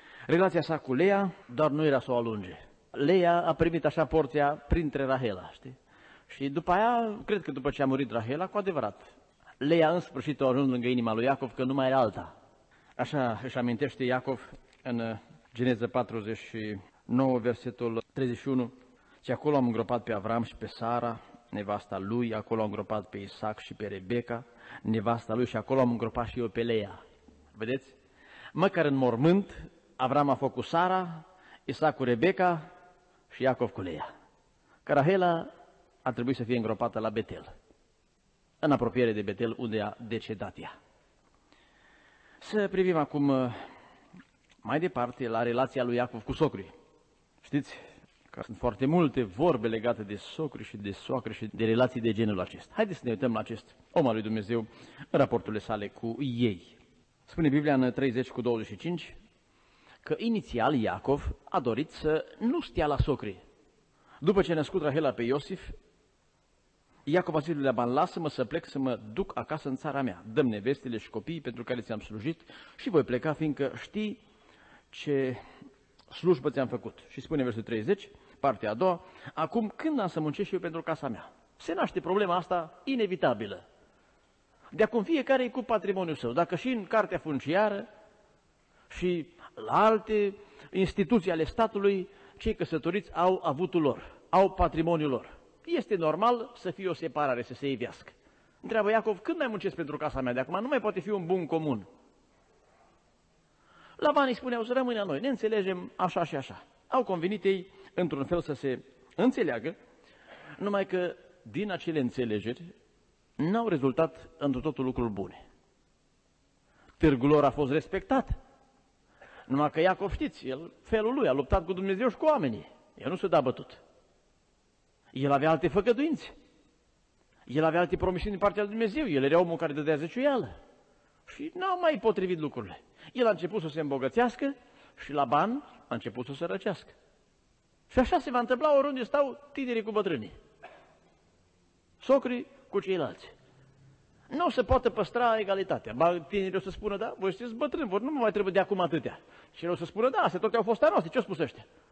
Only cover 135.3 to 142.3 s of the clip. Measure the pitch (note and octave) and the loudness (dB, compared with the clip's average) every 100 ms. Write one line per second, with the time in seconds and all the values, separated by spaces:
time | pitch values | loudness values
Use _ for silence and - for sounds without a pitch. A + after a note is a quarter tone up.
135.3 | D3 F#3+ C4 - - - B2 - A2 B2 | 4 2 -2 -8 -20 -10 -8 -6 -8 -10
136.3 | C#3 E3+ F#3+ A3 F3 - - _ _ _ | -6 -6 -4 -4 -6 -10 -20 _ _ _
137.3 | _ _ _ _ _ _ - B3+ F4 C#4+ | _ _ _ _ _ _ 0 4 2 2
138.3 | B3 A#3+ B3+ D4+ C#4+ C#4 C4 A#3 C#4+ C#4 | 0 0 2 4 6 4 0 -2 0 0
139.3 | A#3+ - - B3+ A#3 G#3 G#3+ F#3+ D3 G#2 | -2 -12 -6 -2 -2 0 0 0 -2 -4
140.3 | - - _ - - - _ _ _ _ | -14 -20 _ -20 -20 -20 _ _ _ _
141.3 | _ _ _ _ _ _ _ - C4+ B3+ | _ _ _ _ _ _ _ 2 4 4